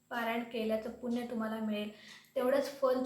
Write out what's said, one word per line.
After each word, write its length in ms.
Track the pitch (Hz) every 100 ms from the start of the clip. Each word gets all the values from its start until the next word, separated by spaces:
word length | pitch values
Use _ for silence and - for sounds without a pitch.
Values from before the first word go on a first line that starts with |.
| _
पारायण 320 | 240 226 233
केल्याचं 480 | 240 233 220 220 226
पुण्य 320 | - 240 240
तुम्हाला 340 | 233 233 220 220
मिळेल, 340 | 214 208 208 - - - -
तेवढंच 460 | 269 247 277 - -
फळ 140 | 262 254